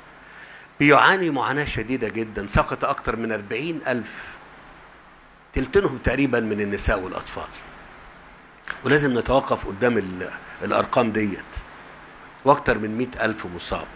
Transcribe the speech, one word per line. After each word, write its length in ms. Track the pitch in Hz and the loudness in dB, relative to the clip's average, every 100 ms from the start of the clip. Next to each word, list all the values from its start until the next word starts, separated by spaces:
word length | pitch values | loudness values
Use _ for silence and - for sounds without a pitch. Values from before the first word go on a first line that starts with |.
| - - - - - - - - | -20 -20 -20 -20 -20 -20 -10 2
بيعاني 500 | 147 139 143 196 170 | 8 8 8 6 2
معاناة 340 | 135 113 139 | 0 0 0
شديدة 440 | 143 - 110 127 107 | -2 -4 -2 -2 -2
جدًا. 380 | 107 110 101 101 | -2 -4 -6 -2
سقط 380 | - 147 127 | 0 0 0
أكتر 320 | 127 139 - 113 | -2 -2 -4 -4
من 160 | 113 | -2
أربعين 480 | 110 101 110 165 156 135 | -4 -4 -6 -4 -6 -2
ألف، 260 | 123 107 - - - - - - - - - - - - - - | -2 -4 -12 -16 -18 -20 -20 -20 -20 -20 -20 -20 -20 -20 -20 -8
تلتينهم 440 | 135 131 196 185 131 | -4 2 2 2 0
تقريبًا 360 | 131 127 139 120 | -2 2 2 2
من 200 | 110 107 | 0 0
النساء 400 | 101 98 - 104 | -2 -2 0 0
والأطفال. 480 | 92 - - - - - - - - - - - - - - - - - | -2 -8 -10 -10 -12 -14 -18 -20 -20 -20 -20 -20 -20 -20 -20 -18 -12 -4
ولازم 340 | 127 147 143 120 | 2 4 4 0
نتوقف 480 | 113 135 - 120 - | 2 2 2 -2 -2
قدام 320 | 98 120 110 | 0 2 2
ال-، 300 | 95 92 92 - - - | -2 -6 -8 -10 -14 -8
الأرقام 480 | 101 104 104 131 117 | -2 0 2 2 2
ديت، 260 | 107 104 87 - - - - - - - - - - | 2 -2 -4 -10 -14 -14 -18 -20 -20 -20 -20 -20 -2
وأكتر 340 | 131 143 - 110 | 2 4 4 0
من 200 | 107 110 | 0 -4
مائة 260 | 127 - | -4 -2
ألف 220 | 110 107 90 | -2 -2 -8
مصاب. 320 | 87 - 85 76 | -8 -6 -6 -8